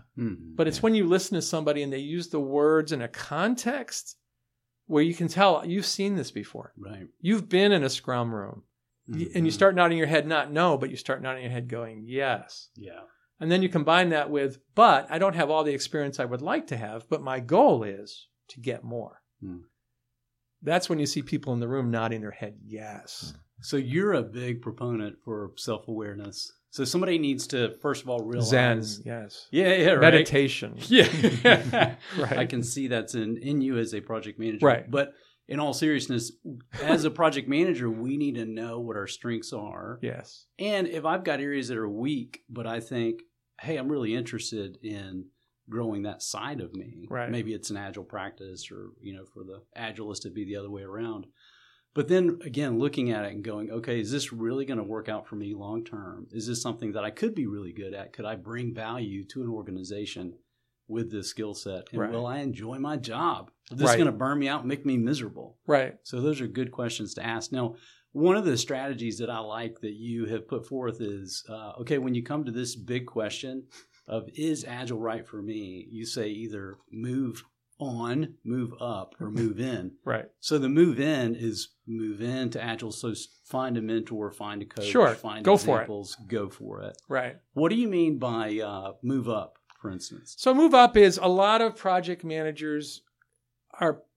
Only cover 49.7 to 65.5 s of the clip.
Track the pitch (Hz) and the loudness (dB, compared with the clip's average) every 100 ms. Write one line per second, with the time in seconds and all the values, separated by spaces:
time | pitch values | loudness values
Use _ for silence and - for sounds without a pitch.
49.7 | - 113 107 107 95 101 95 98 101 101 | -10 -10 -8 -10 -10 -10 -10 -8 -8 -10
50.7 | 101 98 101 117 107 92 _ _ _ _ | -12 -12 -8 -8 -8 -12 _ _ _ _
51.7 | _ _ 147 143 185 180 170 151 127 143 | _ _ -4 2 4 4 0 -4 -4 -2
52.7 | 113 139 143 123 107 101 98 104 104 104 | 0 0 0 -2 -2 -4 -8 -8 -8 -6
53.7 | 113 117 120 107 139 - 113 113 131 135 | -8 -4 -4 -4 -4 -6 -4 -4 -2 -4
54.7 | 120 101 110 107 107 - 104 101 101 101 | -4 -6 -6 -6 -8 -8 -10 -8 -8 -8
55.7 | 113 113 110 92 95 95 113 110 120 123 | -8 -8 -12 -12 -14 -12 -8 -6 -4 -4
56.7 | 113 110 104 104 - 220 202 117 104 92 | -4 -4 -4 -6 -2 -2 -2 -4 -4 -10
57.7 | 82 98 98 98 - 107 107 92 117 123 | -10 -10 -10 -12 -10 -10 -10 -10 -8 -6
58.7 | 113 110 123 107 98 98 131 120 110 101 | -6 -8 -6 -8 -8 -10 -8 -8 -8 -8
59.7 | 92 92 101 101 98 90 85 _ _ _ | -10 -10 -10 -10 -10 -12 -12 _ _ _
60.7 | _ - 113 117 104 92 - 107 101 101 | _ -8 -6 -6 -6 -8 -8 -8 -8 -10
61.7 | 92 - 117 113 117 120 139 139 113 110 | -10 -8 -4 -4 -4 -6 -6 -6 -6 -8
62.7 | 131 143 151 117 117 170 104 - _ - | -6 -6 -6 -6 -2 -2 -2 -8 _ -12
63.7 | 127 135 117 151 107 131 147 139 147 123 | 0 4 6 4 2 -2 0 0 -2 -4
64.7 | 143 143 127 117 143 110 - - | -4 0 2 2 0 -4 -10 -16